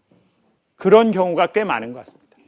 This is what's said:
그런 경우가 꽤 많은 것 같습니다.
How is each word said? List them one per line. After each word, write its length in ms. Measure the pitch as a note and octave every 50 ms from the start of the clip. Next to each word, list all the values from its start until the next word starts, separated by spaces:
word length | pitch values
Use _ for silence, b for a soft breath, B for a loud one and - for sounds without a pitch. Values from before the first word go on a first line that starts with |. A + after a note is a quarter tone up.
| _ _ _ _ _ _ _ _ _ _ _ _ _ _ _
그런 340 | - - F#3+ G#3 A3 A#3 A3+
경우가 380 | G#3 F#3+ F#3 F3+ E3+ D#3 F3 D#3+
꽤 160 | - G#3 A3
많은 280 | F#3 C#3 A#2 A2 A#2
것 60 | B2 B2+
같습니다. 360 | A2 - - _ _ _ _ _ _